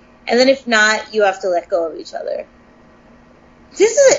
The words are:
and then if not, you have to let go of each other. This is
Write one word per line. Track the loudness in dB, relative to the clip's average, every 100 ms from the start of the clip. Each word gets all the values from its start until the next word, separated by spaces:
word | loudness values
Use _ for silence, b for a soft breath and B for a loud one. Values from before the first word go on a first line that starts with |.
| b _ -4
and | 0
then | 2
if | 0 0
not, | 0 2 0 -4
you | -2
have | 0 -2
to | -4
let | -4 -4
go | -4 -4
of | -10
each | -14
other. | -12 -10 -10 -12 _ _ _ _ _ _ _ _ _ _ _ -10 0
This | 0 4
is | 2